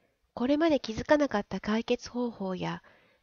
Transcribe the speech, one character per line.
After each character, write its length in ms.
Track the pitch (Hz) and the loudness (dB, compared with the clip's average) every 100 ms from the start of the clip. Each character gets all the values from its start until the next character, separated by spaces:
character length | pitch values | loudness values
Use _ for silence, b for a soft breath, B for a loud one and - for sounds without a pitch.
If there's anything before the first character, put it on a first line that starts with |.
| _ _ _ | _ _ _
こ 120 | - 247 | -4 0
れ 100 | 294 | 2
ま 120 | 330 | 4
で 120 | 285 | 2
気 140 | - | 0
づ 100 | 220 | -6
か 120 | 240 302 | 2 4
な 100 | 285 | 4
か 120 | 208 | 0
っ 60 | - | -4
た 140 | 190 | -6
解 240 | - 220 | -2 -2
決 260 | - 240 - | 0 -2 -4
方 200 | 240 240 | -6 -6
法 260 | 220 190 185 | -4 -6 -4
や 260 | 170 170 b b b b | -6 -6 b b b b